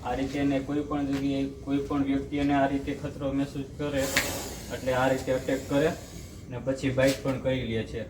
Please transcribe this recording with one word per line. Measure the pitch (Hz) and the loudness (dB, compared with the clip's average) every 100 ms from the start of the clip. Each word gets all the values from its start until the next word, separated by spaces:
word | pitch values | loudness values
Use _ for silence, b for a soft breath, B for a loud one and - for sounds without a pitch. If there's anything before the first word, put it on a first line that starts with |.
આ | - 139 | -2 -2
રીતે | 135 143 143 | -2 2 2
એને | 135 127 | 2 0
કોઈ | 147 147 | -2 0
પણ | 147 139 | -2 0
જગ્યાએ, | 139 139 139 135 - 139 | 0 0 0 -2 -4 -2
કોઈ | 143 143 | 0 2
પણ | 143 135 | 0 2
વ્યક્તિ | 139 139 147 143 | 2 0 0 4
એને | 139 | 4
આ | 135 | 4
રીતે | 139 147 131 | 2 -2 -4
ખતરો | 143 - 139 | -6 -4 -2
મહેસૂસ | 139 139 143 127 - | 0 -2 -4 -8 -4
કરે | 147 269 135 - - - - - - | -2 0 2 2 0 -4 -6 -10 -8
એટલે | - 127 127 | -4 0 4
આ | 131 | 4
રીતે | 131 - | 2 0
અટેક | 127 - 135 - | 0 0 -2 2
કરે | 139 151 - - - - - - | 2 2 0 -10 -14 -14 -14 -10
ને | 120 135 | -6 -2
પછી | 135 135 123 | 0 0 4
બાઇટ | 135 135 | 4 4
પણ | 139 127 | 0 0
કરી | 131 131 117 | 0 0 0
લે | 113 107 | -2 -2
છે. | 117 107 | -6 -8